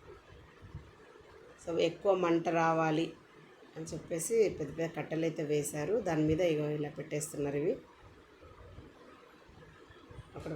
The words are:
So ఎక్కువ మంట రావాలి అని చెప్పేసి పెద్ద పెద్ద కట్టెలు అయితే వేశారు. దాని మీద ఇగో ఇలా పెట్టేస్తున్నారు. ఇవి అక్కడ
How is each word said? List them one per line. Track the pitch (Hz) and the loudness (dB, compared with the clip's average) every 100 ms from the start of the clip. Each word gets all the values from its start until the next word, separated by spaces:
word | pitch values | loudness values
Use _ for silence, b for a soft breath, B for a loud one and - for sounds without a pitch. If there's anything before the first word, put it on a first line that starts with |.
| - - - - - - - - - - - - - - - - | -20 -20 -20 -20 -20 -20 -18 -18 -18 -20 -20 -20 -20 -20 -20 -14
So | - 170 170 | -4 0 0
ఎక్కువ | 170 202 185 | 2 2 4
మంట | 175 170 170 165 | 4 2 2 2
రావాలి | 165 160 160 156 165 - - - - - - 151 | 4 4 2 2 -2 -6 -20 -20 -20 -20 -18 -14
అని | 165 | -10
చెప్పేసి | 160 - 165 - 226 196 - | -10 -6 -4 2 4 4 2
పెద్ద | 143 151 | -6 -4
పెద్ద | 165 156 | -4 -4
కట్టెలు | - 160 165 | -4 0 0
అయితే | 165 147 | 0 0
వేశారు. | 147 143 151 151 226 180 | 0 0 -2 0 0 2
దాని | 156 156 | 2 4
మీద | 160 180 | 4 4
ఇగో | 151 147 151 | 2 0 -2
ఇలా | 147 151 | -4 -8
పెట్టేస్తున్నారు. | 151 151 147 147 143 143 | -6 -6 -4 -4 -2 0
ఇవి | 170 269 - - - - - - - - - - - - - - - - - - - - - - - - - 135 | 0 -2 -8 -20 -20 -20 -20 -20 -20 -20 -20 -20 -20 -20 -20 -20 -20 -20 -20 -20 -20 -20 -20 -20 -20 -20 -18 -12
అక్కడ | 160 | -8